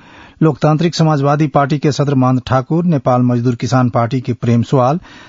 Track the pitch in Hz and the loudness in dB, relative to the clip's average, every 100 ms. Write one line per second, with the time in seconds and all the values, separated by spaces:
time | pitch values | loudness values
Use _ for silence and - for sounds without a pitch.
0 | - - - - 156 135 151 151 170 - | -20 -20 -18 -2 0 2 0 2 0 0
1 | 160 151 139 147 151 143 143 147 151 135 | 0 2 0 0 0 0 0 0 -2 -2
2 | 143 135 127 127 - 131 127 160 175 175 | 0 2 2 0 0 -2 0 -2 0 0
3 | - 123 123 123 120 117 123 131 123 123 | 0 0 2 0 -2 -2 -2 0 0 0
4 | 117 135 123 117 120 120 110 139 123 165 | -2 -2 -4 -4 0 0 0 0 0 -2
5 | - - | -6 -20